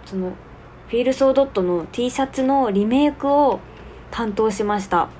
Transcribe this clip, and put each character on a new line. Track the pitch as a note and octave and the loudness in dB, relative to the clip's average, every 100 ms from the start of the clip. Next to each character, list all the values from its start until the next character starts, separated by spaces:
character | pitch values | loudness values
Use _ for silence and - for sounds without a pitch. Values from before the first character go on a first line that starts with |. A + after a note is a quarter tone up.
そ | - | -10
の、 | F#3+ F3+ F#3+ - - - - - | -6 -6 -8 -18 -20 -20 -20 -6
フ | A#3 | 0
ィ | |
ー | |
ル | B3 | 0
ソ | C4 C4+ | 2 4
ー | |
ド | C4+ | 4
ッ | C4+ | 2
ト | G#3 | 0
の | F3+ F3 D#3+ | 0 -2 -4
T | - B3 | -4 -4
シ | C4 | -2
ャ | C4+ | -4
ツ | C4+ | -2
の | C4 C#4 B3 | 0 2 2
リ | G3 | 0
メ | G#3+ C4 D4 | 2 2 2
イ | |
ク | C#4+ C#4 | 0 0
を | C#4+ C#4+ G3+ - - - - - | 4 4 0 -6 -20 -20 -20 -14
担 | - A3+ | -6 -4
当 | G3+ A3 | 0 0
し | G#3+ | 0
ま | G#3 G#3 | -2 -2
し | G3 | 0
た。 | F3+ - - | 0 0 -6